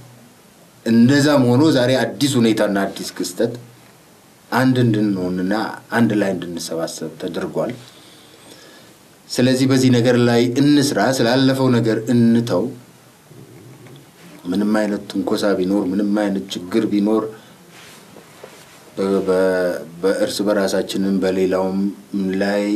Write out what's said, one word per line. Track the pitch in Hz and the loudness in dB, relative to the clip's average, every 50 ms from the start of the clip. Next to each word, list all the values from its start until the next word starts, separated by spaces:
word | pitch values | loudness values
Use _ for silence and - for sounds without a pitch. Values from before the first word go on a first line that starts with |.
| - - - - - - - _ _ - _ - - - _ - - | -20 -20 -20 -20 -20 -20 -20 _ _ -20 _ -20 -20 -20 _ -8 -2
እንደዛም | 113 113 117 117 123 143 143 135 151 147 135 123 | 2 4 6 6 6 6 4 4 4 4 4 4
ሆኖ | 120 120 127 156 160 | 4 4 4 4 4
ዛሬ | 135 131 123 123 131 | 4 2 2 2 2
አዲስ | 123 117 - 98 101 139 135 123 | 0 0 -2 -2 -2 -2 0 2
ሁኔታና | 123 113 113 104 - 107 101 98 98 | 2 2 2 2 2 0 0 0 -2
አዲስ | 98 95 - - 87 - | -2 -4 -6 -10 -12 -12
ክስተት | - - 90 - - - 113 123 120 - - - - - - - - - - - - _ _ _ _ _ _ - | -8 -8 -8 -8 -4 -4 -4 -4 -4 -8 -16 -20 -20 -20 -20 -20 -20 -20 -20 -20 -20 _ _ _ _ _ _ -6
አንድ | 110 120 131 131 131 127 | -2 0 2 2 2 2
እንድንሆንና | 120 117 104 104 107 104 98 92 90 90 90 92 92 95 104 110 104 - - - - - | 2 2 2 0 0 0 -2 -2 -4 -4 -4 -4 -2 -2 -2 -4 -4 -6 -10 -12 -10 -4
አንድ | 110 117 120 101 104 | 0 0 2 2 2
ላይ | 104 98 95 | 0 0 -2
እንድንሰባሰብ | 92 85 87 87 85 82 - - 85 82 80 78 - - 80 78 76 | -4 -6 -6 -8 -10 -10 -8 -8 -6 -6 -6 -8 -8 -10 -12 -12 -12
ተደርጓል። | - - 87 82 - - 78 - 82 78 - 123 - - - - - - - - - - - - - - - - - - - - - - - - - - - - - - - | -10 -10 -8 -8 -8 -8 -6 -6 -6 -6 -6 -8 -12 -16 -20 -20 -20 -20 -20 -20 -20 -20 -20 -20 -20 -20 -20 -20 -20 -20 -20 -20 -20 -20 -20 -20 -20 -20 -20 -20 -20 -14 -6
ስለዚህ | - - 123 131 127 120 135 | -2 0 2 2 2 2 2
በዚህ | 127 135 127 131 127 | 2 2 4 4 4
ነገር | 120 120 117 127 120 120 | 4 4 4 4 4 4
ላይ | 120 120 120 117 123 123 120 | 4 4 4 2 2 2 2
እንስራ፣ | 135 139 147 147 147 127 - - 101 101 123 135 | 2 4 4 4 4 2 2 0 0 0 0 0
ስላለፈው | - 120 113 123 135 135 131 131 131 131 127 | 0 0 2 2 2 2 2 2 2 2 2
ነገር | 123 117 107 110 113 113 - - | 2 2 2 2 0 -2 0 0
እንተው። | 123 120 117 117 117 117 117 - 92 87 107 131 - - - - - - - - - - - - - - - - - - - - - - - - - - - - - - - - - - - | 2 4 4 4 4 2 2 0 -2 -2 -2 -4 -8 -12 -20 -20 -20 -20 -20 -20 -20 -20 -20 -20 -20 -20 -20 -20 -20 -20 -20 -20 -20 -20 -20 -20 -20 -20 -20 -20 -20 -20 -20 -20 -20 -14 -8
ምንም | 87 92 101 104 104 107 | -6 -2 -2 0 0 0
አይነት | 107 107 101 104 98 - | 0 0 -2 -4 -6 -8
ትንኮሳ | - - 98 - 101 110 - 107 101 98 | -8 -6 -4 -2 -2 -2 0 0 0 0
ቢኖር፣ | 92 92 92 101 104 95 | 0 0 0 0 0 0
ምንም | 90 92 101 101 101 104 | -2 -2 -2 -2 0 0
አይነት | 104 104 101 98 98 92 - | 0 0 -2 -2 -4 -6 -8
ችግር | - - 90 - - 113 107 | -10 -12 -8 -2 -2 -2 0
ቢኖር | 98 101 104 101 107 110 110 107 - - - - - - - - - - - - - - - - - - - - - - - - - - - - - - - - - - - 98 98 98 98 | 0 0 0 2 2 0 0 -2 -4 -10 -14 -20 -20 -20 -20 -20 -20 -20 -20 -20 -20 -20 -20 -20 -20 -20 -20 -20 -20 -20 -20 -20 -20 -20 -20 -20 -20 -20 -20 -20 -14 -6 -4 -2 0 0 0
በ-፣ | 90 92 92 92 95 95 92 90 90 90 - 71 73 80 85 | 0 0 0 2 2 2 0 0 -2 -2 -4 -6 -10 -14 -10
በእርስ | 85 87 95 101 - - - - - | -4 -2 -2 0 0 -2 -4 -4 -4
በራሳችንም | 101 104 104 101 98 95 101 95 92 - - 104 98 98 98 95 | -2 0 0 0 0 0 -2 -2 -4 -4 -4 -2 -2 0 0 0
በሌላውም | 92 92 92 95 95 92 95 92 95 95 95 98 98 98 92 - - - 101 101 95 95 95 | 0 0 0 0 0 0 0 0 -2 -2 -2 -2 -4 -4 -6 -8 -14 -8 -6 -4 -4 -2 -2
ላይ፣ | 95 101 98 101 104 104 104 104 | -2 -2 -2 -2 -2 -2 -2 -2